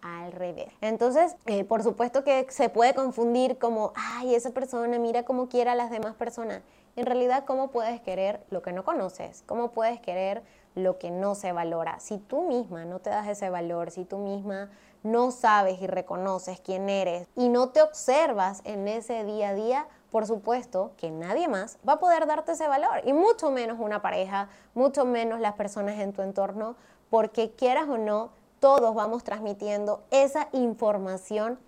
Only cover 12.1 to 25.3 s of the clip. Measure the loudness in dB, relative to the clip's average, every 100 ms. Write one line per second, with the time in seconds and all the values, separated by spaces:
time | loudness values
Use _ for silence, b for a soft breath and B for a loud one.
12.1 | -10 -4 -2 0 -2 -4 -8 -10 -8 -4
13.1 | -4 -4 -6 -4 -4 -4 -4 -6 -8 -10
14.1 | -6 -6 -6 -6 -8 -10 B B B 0
15.1 | 2 2 2 4 6 4 0 -4 -4 -4
16.1 | -4 -2 -4 -6 -14 -6 -4 0 0 0
17.1 | -2 -6 0 2 4 4 6 4 4 2
18.1 | 4 4 2 -2 -2 -8 -6 -4 -4 -4
19.1 | -6 -4 -2 -2 0 0 -2 -2 B _
20.1 | -2 0 -2 0 -2 -2 -4 -4 -6 -8
21.1 | -8 -4 0 0 -2 -4 -8 2 4 6
22.1 | 4 4 0 -2 -2 0 2 2 0 2
23.1 | 4 6 4 2 0 -2 -4 -4 -2 -2
24.1 | -2 -2 -2 -6 B B 0 2 4 2
25.1 | 2 0